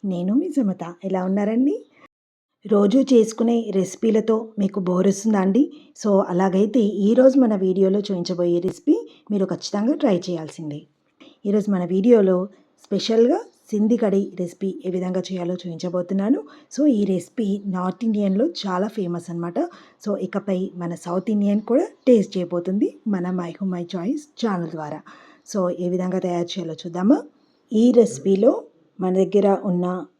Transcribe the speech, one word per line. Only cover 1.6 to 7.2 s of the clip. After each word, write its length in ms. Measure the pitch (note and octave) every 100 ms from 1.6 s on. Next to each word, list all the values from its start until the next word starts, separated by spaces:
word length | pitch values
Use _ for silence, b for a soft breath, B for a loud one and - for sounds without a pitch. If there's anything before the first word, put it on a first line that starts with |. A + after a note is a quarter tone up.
| C4+ G#4+ - b b _ _ _ _ _ G3
రోజు 260 | G#3 G3+ A#3+ C4+
చేసుకునే 440 | B3+ A3 - A#3 A#3 A3 G3
రెసిపీలతో 580 | F#3 - A3+ A3 A3 A3 A3+ -
మీకు 180 | G3 G#3 F3+
బోర్ 180 | F3+ F#3+
వస్తుందా 280 | G3 A3 G#3 F#3+
అండి? 180 | G3 D4+ B B -
So, 100 | A3+ F#3+ -
అలాగైతే 500 | F3+ F#3+ F#3 G#3+ A#3 G#3 G3+ G3+
ఈరోజు 280 | A#3+